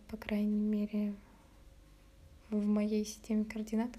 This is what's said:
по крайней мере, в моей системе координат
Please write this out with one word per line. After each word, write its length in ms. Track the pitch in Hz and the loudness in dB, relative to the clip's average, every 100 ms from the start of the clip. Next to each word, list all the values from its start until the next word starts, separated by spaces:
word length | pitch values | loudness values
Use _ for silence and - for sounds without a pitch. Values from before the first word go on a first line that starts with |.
| - | -8
по 80 | 220 | -10
крайней 420 | - 208 208 208 | -2 0 2 2
мере, 540 | 208 214 208 208 208 202 - - - - - - - - - - - - - | 2 0 0 -2 -2 -6 -14 -20 -20 -20 -20 -20 -20 -20 -20 -20 -20 -20 -4
в 160 | 214 208 | 0 4
моей 400 | 208 214 214 214 | 4 4 2 0
системе 400 | - - 214 214 | -6 -2 0 0
координат 460 | 220 214 220 240 | -4 -2 0 0